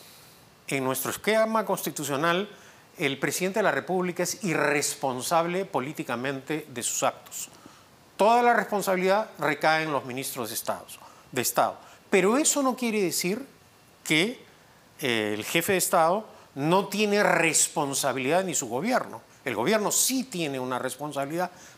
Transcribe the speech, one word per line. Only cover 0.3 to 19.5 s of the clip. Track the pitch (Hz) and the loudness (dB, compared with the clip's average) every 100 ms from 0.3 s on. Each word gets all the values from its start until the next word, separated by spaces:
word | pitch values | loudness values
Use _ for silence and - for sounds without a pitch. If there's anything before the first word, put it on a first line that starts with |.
| - - - - | -20 -20 -20 -6
en | 139 | -2
nuestro | 131 127 117 | 0 -2 -4
esquema | - - 220 220 220 208 | -4 0 2 2 0 0
constitucional, | 180 180 160 139 139 170 175 208 - - - - - | -4 -4 -6 -4 0 2 0 -2 -10 -20 -20 -20 -4
el | 139 131 | -4 -2
presidente | 151 - 185 208 | -4 -2 -2 0
de | |
la | 185 | 2
República | 135 135 185 180 175 | 0 -2 -2 -2 -2
es | 175 - | -4 -4
irresponsable | 196 151 147 147 139 - 139 127 123 170 170 180 190 | -2 0 2 2 -2 -4 -4 -4 0 0 0 -2 -2
políticamente | 139 131 151 - 120 131 135 131 156 - | -4 -4 -8 -6 -4 -4 -6 -6 -8 -6
de | 123 | -6
sus | 107 - | -4 0
actos. | 131 - - - - - - - - - - - | -2 -2 -14 -14 -14 -16 -20 -20 -20 -20 -20 2
Toda | 202 240 | 4 6
la | 240 | 6
responsabilidad | 226 - 208 190 185 185 196 214 - | 4 0 -2 0 2 4 2 0 -2
recae | 147 147 160 160 | -2 2 4 4
en | 156 | 2
los | 139 123 | -2 -4
ministros | 123 131 143 170 | -8 -6 -6 -6
de | 107 | -4
Estado, | - 117 - - - - - | -4 -6 -8 -20 -20 -20 -6
de | 127 | -2
Estado. | 117 - 113 - - - - | 0 2 0 0 -16 -20 2
Pero | 202 185 247 | 4 4 4
eso | 311 294 | 2 2
no | 262 220 | 0 0
quiere | 233 214 | -2 0
decir | 180 - 180 220 269 - - _ _ _ | 0 -2 -2 -4 -8 -20 -20 _ _ _
que, | - 156 208 254 - - - - - - | 0 2 2 -2 -16 -20 -20 -20 -20 -6
eh, | 139 117 107 107 | 0 0 0 -2
el | |
jefe | 104 165 165 | 0 0 2
de | 185 | 0
Estado | - 180 160 202 214 - - 139 | 2 4 4 2 -2 -18 -16 -2
no | 147 185 202 | 2 4 2
tiene | 202 208 202 | 0 2 4
responsabilidad | 190 170 165 - - 170 143 135 139 127 131 170 190 | 4 4 2 2 0 0 -2 0 -2 0 2 2 2
ni | 143 | -4
su | 110 | -4
gobierno. | 120 208 247 98 104 - - | -4 0 0 -2 -12 -18 -10
El | 135 | -6